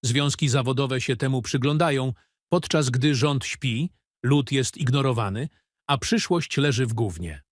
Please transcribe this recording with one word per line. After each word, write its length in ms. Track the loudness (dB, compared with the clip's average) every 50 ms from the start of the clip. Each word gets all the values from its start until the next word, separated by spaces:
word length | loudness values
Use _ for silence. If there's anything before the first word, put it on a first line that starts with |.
| -2
Związki 440 | 0 0 2 2 0 0 0 0 0
zawodowe 520 | 2 2 0 0 0 0 0 -2 -2 -4
się 140 | -2 -2 -2
temu 260 | -2 0 -2 -2 -2
przyglądają, 720 | -2 -2 -2 0 0 2 2 2 2 2 2 0 -2 -2 -4 _ _ _ _ _ _ _
podczas 380 | 0 0 0 2 2 2 2 2
gdy 260 | 0 2 2 2 2
rząd 300 | 4 2 2 2 0 -2
śpi, 440 | -4 -8 -4 -4 -2 -2 -2 -4 -4 _ _ _ _ _ _ 0
lud 280 | 2 4 4 4 2
jest 260 | 0 0 0 -2 -2 -2
ignorowany, 720 | 0 0 2 2 2 0 0 0 -2 -2 -4 -4 -6 -8 _ _ _ _ _ _ _ -2
a 80 | -2 -2
przyszłość 600 | 0 0 0 0 2 2 0 0 0 -2 -2 0
leży 280 | 2 2 2 0 0
w 80 | -2 0
gównie. 480 | -2 -2 -4 -4 -8 -8 -10 -10 -12 -16 _